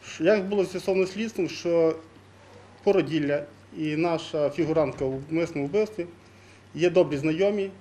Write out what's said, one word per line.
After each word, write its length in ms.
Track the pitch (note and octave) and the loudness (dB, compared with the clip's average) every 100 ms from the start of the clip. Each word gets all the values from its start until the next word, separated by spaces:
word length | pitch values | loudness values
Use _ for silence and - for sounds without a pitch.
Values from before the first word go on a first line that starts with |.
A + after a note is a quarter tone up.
| - | -16
Ш-, 160 | - | -2
як 240 | D#3+ G#3+ F#3+ | 2 2 2
було 160 | G3+ F3+ | -2 -2
з'ясовано 420 | F3+ F3+ F#3+ F#3 | -2 -2 0 0
слідством, 420 | G3 A3+ - E3 | -2 -8 -4 -4
що 460 | - F3 E3+ E3 D#3+ - - - - - - - - | -4 -2 2 2 2 -8 -20 -20 -20 -20 -20 -20 -4
породілля 600 | - F#3+ C#3+ D#3 C#3+ C#3+ C#3+ - - - | 2 2 2 0 0 -2 -4 -16 -18 -6
і 180 | D#3 D3+ | -4 0
наша 540 | E3+ E3 - D#3+ C#3+ | 0 0 -4 0 0
фігурантка 560 | C#3+ D#3 D#3+ D3 B2+ C#3 | 0 0 2 2 0 -4
у 120 | C3+ C#3+ | -4 -4
вмисному 380 | D#3+ E3 D#3 C#3+ | -2 -2 -2 -2
вбивстві 380 | G3 G#3+ G#3 E3+ - - - - - - D3 | 0 0 -4 -10 -12 -20 -20 -20 -20 -16 0
є 140 | F3 | 2
добрі 280 | E3 D#3+ C#3+ | 4 4 2
знайомі 540 | D#3 D#3+ G3 G#3 G3 F#3+ | -2 2 0 0 -4 -8